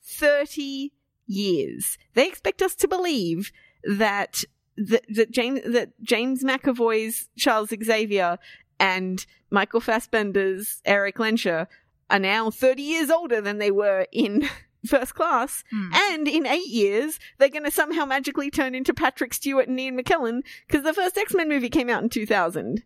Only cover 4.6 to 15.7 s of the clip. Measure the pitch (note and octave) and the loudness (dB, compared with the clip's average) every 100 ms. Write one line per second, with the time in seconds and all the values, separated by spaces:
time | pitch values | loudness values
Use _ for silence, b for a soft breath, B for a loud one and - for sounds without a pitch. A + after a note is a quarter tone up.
4.6 | _ - G3+ A3+ - G#3+ A3+ B3 B3 C4+ | _ -10 0 0 0 0 0 2 -2 -2
5.6 | - A#3+ G3+ _ - A3 B3 C4 C4 C4 | 0 -2 -2 _ -2 0 0 -2 -2 0
6.6 | C#4+ B3 A3+ A3 A3 A#3 - - C#4 A3 | 0 0 2 2 -2 -6 -10 -2 2 2
7.6 | G#3+ A3 A3 A3 G#3+ G3 F3+ F3 B B | 0 -6 0 0 2 0 0 -2 B B
8.6 | B _ F#3+ F#3 F#3 F#3 - b _ G3+ | B _ 2 2 -2 -6 -8 b _ 0
9.6 | G3+ A3+ A#3 A3 - A3+ G#3 F#3+ F#3+ F#3+ | 2 0 0 -2 0 -2 0 0 0 -2
10.6 | G#3+ - - G3+ G3 - A3 A3+ G3+ E3 | -6 -6 2 2 2 -2 0 0 0 -2
11.6 | E3+ b b _ _ G3+ F#3+ G#3 A3 A3 | -4 b b _ _ 0 2 0 0 2
12.6 | C4 C4 C#4+ E4 D4 E4 F4 A#3 G3+ G#3 | 2 2 -2 -2 2 2 2 -2 -2 0
13.6 | G#3 G3 G#3 F#3+ F#3+ - G#3 G#3 C#4+ B | 2 2 2 2 0 0 2 2 0 B
14.6 | B _ - C#4+ B3 - D#4+ C4 B3 - | B _ 0 0 0 -2 0 0 -2 -6
15.6 | - | -8